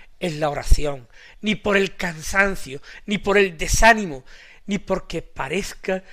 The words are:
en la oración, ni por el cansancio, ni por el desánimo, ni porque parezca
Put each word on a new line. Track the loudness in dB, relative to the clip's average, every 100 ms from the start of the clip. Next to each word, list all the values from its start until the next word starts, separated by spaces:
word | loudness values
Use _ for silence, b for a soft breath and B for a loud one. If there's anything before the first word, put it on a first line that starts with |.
| B -8
en | -6 -2
la | -2
oración, | -2 4 4 4 -4 -12 B B B
ni | -4
por | -2 0 0
el | 0 -4
cansancio, | -8 -6 -4 0 0 0 -8 -12 B B
ni | -6 -4
por | 2 4
el | 2 0
desánimo, | 0 6 6 6 2 -8 B B B B
ni | -6 -6
porque | -2 -4 -4 -8
parezca | -8 -8 -6 -4 -6 -8 -4 -4 -6